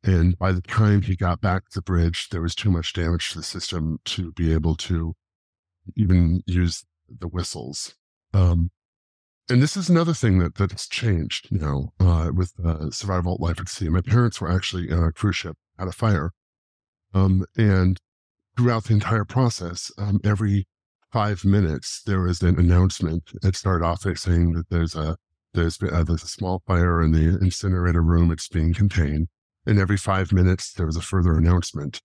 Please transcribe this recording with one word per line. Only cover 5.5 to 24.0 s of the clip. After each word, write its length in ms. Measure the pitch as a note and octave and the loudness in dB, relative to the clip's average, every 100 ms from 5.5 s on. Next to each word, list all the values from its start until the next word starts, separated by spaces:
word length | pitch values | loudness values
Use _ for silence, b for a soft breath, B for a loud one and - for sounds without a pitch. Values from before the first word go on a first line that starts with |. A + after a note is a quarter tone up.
| _ _ _ - - | _ _ _ -14 -2
even 460 | G2+ F2+ E2+ F2 - | 2 4 4 0 -2
use 380 | F2+ F2 - _ _ _ | 0 0 -2 _ _ _
the 200 | - F2 | -14 -10
whistles. 640 | F#2 E2 E2 B1 - - _ _ _ _ | -8 -8 -10 -12 -12 -14 _ _ _ _
Um, 360 | G2 F2 E2+ F2 _ _ _ _ _ _ _ - | 2 4 2 -2 _ _ _ _ _ _ _ 0
and 140 | B2 | 2
this 140 | D3 G3 | 2 0
is 120 | E3+ | 2
another 260 | E3+ E3+ | 2 2
thing 240 | D3+ A#2 F#2 | 2 2 4
that, 180 | E2+ - | 2 0
that 160 | G2 | -2
has 140 | G2+ - | -2 -10
changed 640 | - A#2 F2+ C#2+ - - | -4 0 0 -2 -8 -6
now, 400 | G2+ D2+ C#2 C#2+ _ | -4 -2 -4 -6 _
uh, 320 | F#2 E2+ E2 | 4 4 0
with, 200 | E2 F2+ - | -2 -4 -2
uh, 260 | E2+ D#2+ D2+ | -2 -2 -6
survival 460 | - G2 F#2 F2 - | -8 -4 -2 -2 -2
life 220 | E2+ E2 | -4 -4
at 80 | F2 | -8
sea. 200 | - D#2+ | -6 0
My 120 | F2 | 0
parents 400 | - A2+ A#2 - | 2 2 2 -2
were 100 | D#2+ | -2
actually 400 | F#2 - F#2 E2 | -2 -2 -6 -2
on 140 | E2 | 0
a 80 | E2 | 0
cruise 240 | - G#2 F2 | 0 -4 -4
ship, 200 | E2+ D#2 _ - | -8 -14 _ -10
had 80 | F#2 | -10
a 60 | |
fire. 400 | - A2+ F#2 D#2+ - _ _ _ _ _ _ _ | -2 0 0 -2 -8 _ _ _ _ _ _ _
Um, 300 | F#2+ F#2+ F#2+ F2+ - | 2 2 2 0 0
and 440 | G#2+ F#2+ F#2 F#2 _ _ _ _ _ - | 2 4 2 0 _ _ _ _ _ 0
throughout 280 | B2 A2+ | 0 0
the 100 | G#2+ | 0
entire 300 | G#2+ G2+ A2+ | 0 2 -2
process, 680 | G#2 C3 B2 - E2+ F2+ - - | 0 0 0 0 -10 -10 -14 -8
um, 240 | G2 G2+ | -2 0
every 420 | G#2 G2 G#2+ G2+ G2 _ _ _ _ | 0 0 0 0 -2 _ _ _ _
five 320 | A#2+ G#2 G2 | -2 -2 0
minutes, 580 | G2 G2+ F2 C#2+ - - | 2 2 2 -2 -8 -10
there 160 | - F#2+ | -4 -2
was 220 | F2+ F2 | 0 0
an 160 | F2+ F2+ | 2 4
announcement. 720 | F2 F2 F#2 - E2 E2 - - | 4 6 4 0 -4 -4 -8 -4
It 100 | G2 | -2
started 320 | F#2+ G2 F2 E2+ | -2 -2 0 0
off 160 | E2+ | -2